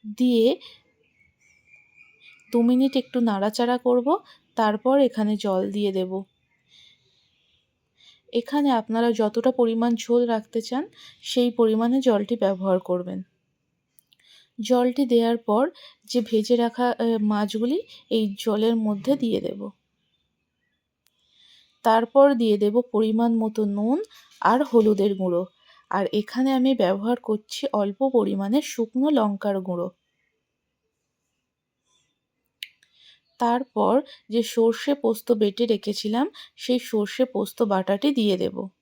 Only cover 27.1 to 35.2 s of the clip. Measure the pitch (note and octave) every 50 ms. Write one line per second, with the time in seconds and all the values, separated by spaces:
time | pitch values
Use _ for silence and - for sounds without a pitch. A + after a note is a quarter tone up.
27.1 | B3 - - - A3 G#3+ _ _ - - - - - G#3+ G3+ G3+ G3 _ C4+ C4+
28.1 | C4 A#3+ G#3 G3+ G3+ G3 G3 G3+ A3+ D4 D4 - - - A3+ A3+ _ B3+ C4+ D4+
29.1 | D4+ C4 G#3+ G#3 G3+ G3 - G#3 G3 G3 F#3 F#3 F3+ F3 F3 F#3 _ _ _ _
30.1 | _ _ _ _ _ _ _ _ _ _ _ _ _ _ _ _ _ _ _ _
31.1 | _ _ _ _ _ _ _ _ _ _ _ _ _ _ _ _ _ _ _ _
32.1 | _ _ _ _ _ _ _ _ _ _ - - _ _ _ _ _ _ _ -
33.1 | - _ _ _ _ _ A#3+ A#3 A#3+ B3 C4 _ _ G#3+ G#3 F#3 G#3+ C4+ - -
34.1 | - _ _ _ G#3 A#3 A3+ A3+ - A#3 A3+ A3+ A3+ - - - C#4+ C#4+ - A#3
35.1 | A3+ A3